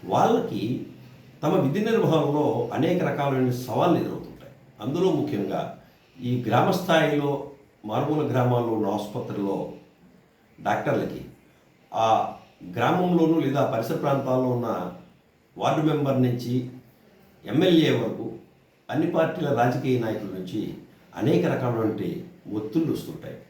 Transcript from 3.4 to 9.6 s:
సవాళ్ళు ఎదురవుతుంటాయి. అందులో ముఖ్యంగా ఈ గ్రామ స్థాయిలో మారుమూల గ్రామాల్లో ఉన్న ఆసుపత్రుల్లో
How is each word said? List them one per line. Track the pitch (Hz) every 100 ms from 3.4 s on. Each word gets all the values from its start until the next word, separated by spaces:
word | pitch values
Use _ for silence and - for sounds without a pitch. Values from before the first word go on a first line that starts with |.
| 127 123 -
సవాళ్ళు | 113 170 165
ఎదురవుతుంటాయి. | - - - - - - - -
అందులో | 107 156 185 151
ముఖ్యంగా | - - - - - - - _ _ -
ఈ | 123 123 110
గ్రామ | 120 185 180
స్థాయిలో | - 160 151 147 143 139 - - - _ 107
మారుమూల | 110 143 156 131
గ్రామాల్లో | 120 120 123 117 110
ఉన్న | 101 101
ఆసుపత్రుల్లో | - 123 - 101 98 92